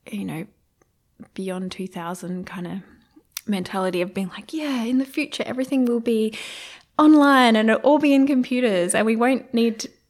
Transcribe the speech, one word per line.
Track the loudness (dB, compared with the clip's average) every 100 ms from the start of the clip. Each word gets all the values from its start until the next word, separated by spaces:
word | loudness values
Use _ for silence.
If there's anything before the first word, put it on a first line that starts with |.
| -12
you | -10
know, | -10 -10 -14 _ _ _ _ _ _ _ -18
beyond | -12 -10 -8 -10
two | -10 -12
thousand | -10 -10 -10 -10 -10 -10
kind | -12 -10
of | -12 -14 _ _ _ _ -14 -6
mentality | -6 -4 -4 -4 -4
of | -4
being | -6 -10
like, | -12 -12
"Yeah, | -8 -6 -4
in | -2 -2
the | -2
future, | -6 -8 -6 -8
everything | -6 -4 -2 0
will | 0
be | 0 0 -2 -6 -16 -16 -20 -20 _ 4
online | 6 8 6 6 6 4
and | 4
it'll | 4
all | 4 4
be | 4
in | 4 4
computers | 2 0 0 0 0 0
and | 0 0
we | 2
won't | 2 0 -2
need | 0 0 -2 -12 _